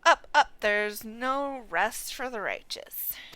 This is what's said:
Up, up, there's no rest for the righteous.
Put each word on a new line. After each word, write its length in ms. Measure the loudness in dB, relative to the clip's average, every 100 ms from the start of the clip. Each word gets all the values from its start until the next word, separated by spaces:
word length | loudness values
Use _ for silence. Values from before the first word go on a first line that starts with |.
Up, 240 | 6 4 4
up, 180 | 4 4 2
there's 440 | 0 2 0 -4
no 600 | -12 -6 -2 -2 -2 -8 -4
rest 440 | 0 0 -2 -10
for 160 | -8 -6
the 120 | -4
righteous. 720 | -4 -6 -8 -12 -10 -10 -8 -10 -14